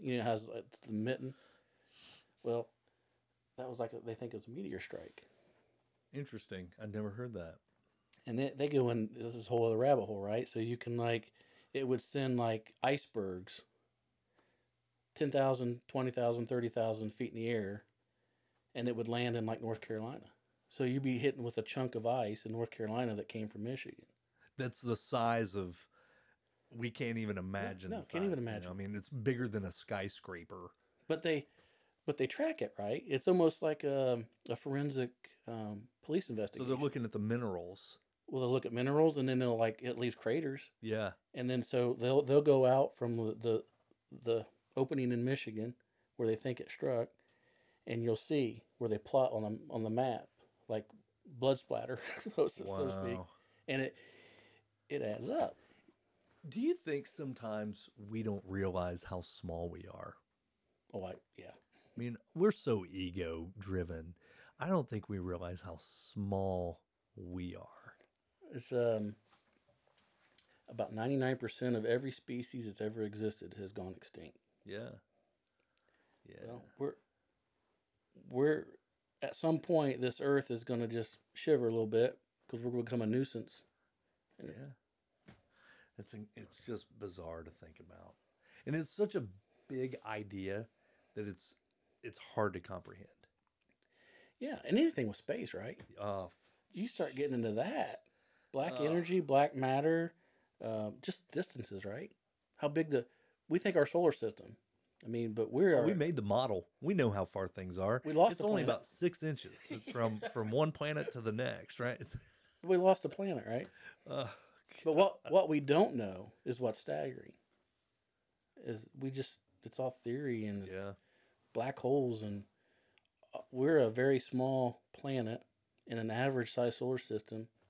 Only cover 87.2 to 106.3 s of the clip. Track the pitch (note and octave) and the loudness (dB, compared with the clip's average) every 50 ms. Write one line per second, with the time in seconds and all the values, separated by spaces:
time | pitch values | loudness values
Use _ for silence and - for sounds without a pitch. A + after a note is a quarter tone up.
87.2 | E2+ E2 E2 E2 D#2+ D#2+ D#2+ _ E2+ E2 D#2+ - F2+ F2 E2+ F2 F2+ F#2 - _ | -10 -10 -10 -10 -12 -14 -18 _ -20 -20 -20 -20 -20 -20 -20 -20 -20 -20 -20 _
88.2 | _ _ _ _ _ _ - - - - D3 D#3+ D#3+ - - - G#3 G#3 G#3 F3+ | _ _ _ _ _ _ -20 -12 -6 -4 -2 -2 -4 -6 -2 -2 -2 0 0 -4
89.2 | B2+ G2 F#2 G2 _ _ _ _ _ - C#3 B2+ C3 C3 B2+ - - A2 A2 G#2+ | -4 -4 -10 -18 _ _ _ _ _ -8 -4 -4 -4 -4 -6 -8 -8 -6 -6 -6
90.2 | G#2+ G2 G2+ G2 F#2+ F#2+ G2 G#2+ A2+ - _ _ _ _ _ _ _ _ _ A2 | -6 -6 -6 -6 -4 -4 -4 -4 -6 -8 _ _ _ _ _ _ _ _ _ -8
91.2 | G#2+ G#2 F#2 - - - - _ _ _ _ _ _ _ _ _ - A#2 - - | -6 -6 -8 -10 -14 -18 -20 _ _ _ _ _ _ _ _ _ -14 -14 -14 -14
92.2 | - - - - G#2+ G2+ F#2 F#2 - - F#2+ F2+ - - - F#2+ G#2 - - _ | -18 -4 2 4 4 4 2 -2 -8 -8 -10 -10 -10 -14 -18 -18 -20 -20 -20 _
93.2 | - _ _ _ _ _ _ _ _ _ _ _ - _ _ _ _ - - - | -20 _ _ _ _ _ _ _ _ _ _ _ -20 _ _ _ _ -20 -20 -20
94.2 | - _ _ _ A#3+ C#4+ C4+ - - - E3 A#3 D#4+ E4 - - B2 G#2+ G#2 - | -20 _ _ _ -6 -6 -6 -6 -2 2 4 4 4 4 4 2 -2 -2 -2 -6
95.2 | - - - B3 - - - F2+ G2+ B2 - - - - - - G2+ G#2 G2+ G2 | -4 -4 -4 -4 -4 -6 -8 -8 -8 -10 -10 -12 -16 -20 -12 -6 -4 -4 -2 -4
96.2 | F#2 F2+ - _ _ _ _ _ _ _ - F3 G#3 A#3+ - - E3+ C#3 C3 C3 | -4 -8 -12 _ _ _ _ _ _ _ -8 -8 -6 -6 -4 -4 -4 -4 -2 -2
97.2 | C#3+ C#3 C3 A#2+ A2+ A2+ G#2 A2+ C#3 G3+ C#4+ D4+ - - - - - _ _ _ | -2 0 0 0 0 0 0 0 -2 0 0 -2 -2 -4 -4 -12 -16 _ _ _
98.2 | _ _ _ _ _ _ - C3+ C#3 E3+ C3 B2+ C#3+ D3+ E3 F3 E3+ E3+ F3+ F#3 | _ _ _ _ _ _ -4 -2 -2 -2 -2 0 0 2 2 2 2 2 2 2
99.2 | D#3+ C#3+ C3+ C#3 C#3+ D3 - C3 C3 C3 C3 C#3 C#3+ D#3+ E3 E3 E3 E3 - _ | 4 6 8 8 8 6 4 0 2 2 4 4 4 4 4 4 2 -2 -6 _
100.2 | _ _ _ _ _ _ _ _ - A2+ A2 A2 G#2+ G#2+ - - - - F#3 - | _ _ _ _ _ _ _ _ -6 -4 -2 -2 -4 -4 -6 -8 -8 -8 -8 -8
101.2 | - _ - D3 F#3+ - - B2+ A2 - G2+ F#2+ F#2+ G2 G#2 C3+ F#3+ G#3+ - _ | -12 _ -4 -4 -4 -4 -6 -10 -10 -8 -8 -8 -8 -8 -8 -8 -10 -12 -16 _
102.2 | _ _ _ _ _ _ _ - - D3 D3 E3 D#3 D#3 C#3+ B2+ A#2 - _ _ | _ _ _ _ _ _ _ -2 -2 0 2 2 2 4 2 0 0 -2 _ _
103.2 | _ _ _ _ _ - D#3 F3+ - G#3 F3 E3 C#3+ - - E3+ F3+ G3 - - | _ _ _ _ _ 0 0 2 2 4 6 6 4 6 4 4 4 4 4 2
104.2 | A#2 G#2+ G#2+ - - A2 A2 - _ _ _ _ _ _ _ _ - A2+ A#2 A#2 | -2 -4 -4 -6 -14 -18 -20 -20 _ _ _ _ _ _ _ _ -8 -4 -2 -2
105.2 | A#2 A2+ G#2+ A#2 A2 - A#2 C#3 G3 F#3+ D#3 B2+ A#2 E3+ G3+ F3 C#3+ E3+ E3+ B2+ | -2 0 0 0 0 2 4 4 6 8 8 8 6 6 4 4 2 2 2 0
106.2 | G#2 G2+ | 2 4